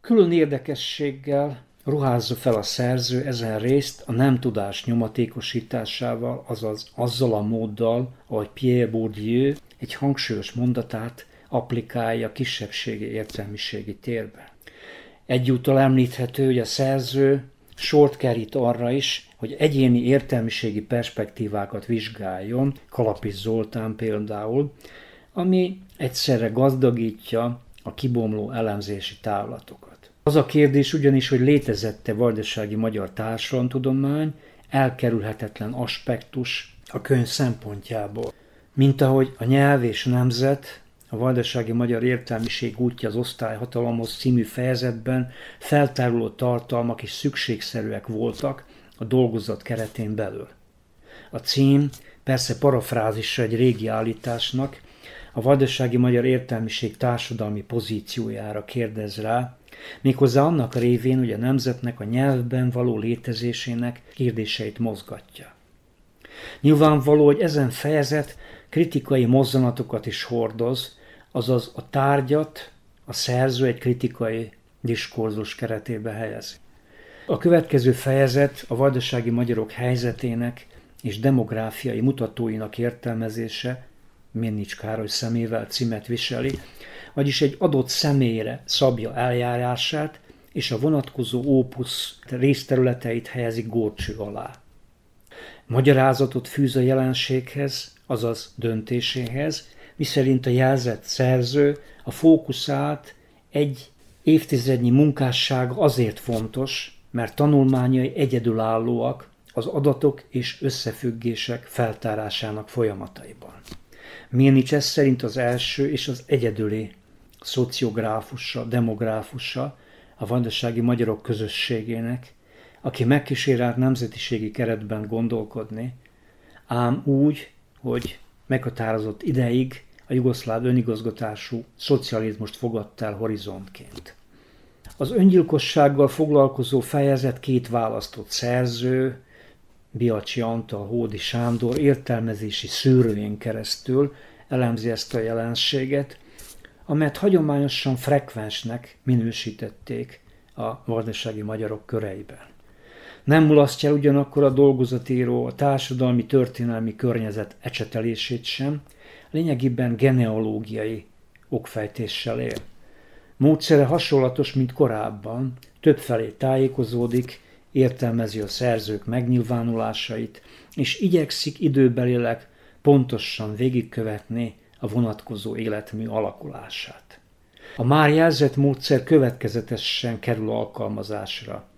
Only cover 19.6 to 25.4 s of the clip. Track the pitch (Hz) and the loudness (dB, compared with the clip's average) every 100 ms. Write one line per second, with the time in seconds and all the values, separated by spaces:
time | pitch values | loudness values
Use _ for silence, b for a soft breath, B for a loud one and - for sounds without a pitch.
19.6 | 156 139 127 120 120 139 139 123 113 - | 2 4 6 6 4 2 2 -2 -2 -4
20.6 | 113 104 104 120 117 - 107 - 107 101 | -4 -4 -2 -4 -2 -6 -8 -6 -4 -4
21.6 | 101 101 98 117 107 113 98 92 101 123 | -6 -8 -4 -4 -4 -8 -8 -8 -4 -2
22.6 | 139 139 - - 110 101 107 95 110 113 | -2 -2 -10 -2 0 0 -6 -6 -2 -2
23.6 | 107 - 110 110 113 104 107 104 110 123 | -2 -6 -6 -4 -4 -4 -4 -6 -2 -2
24.6 | 143 B B B B B B - | -2 B B B B B B -4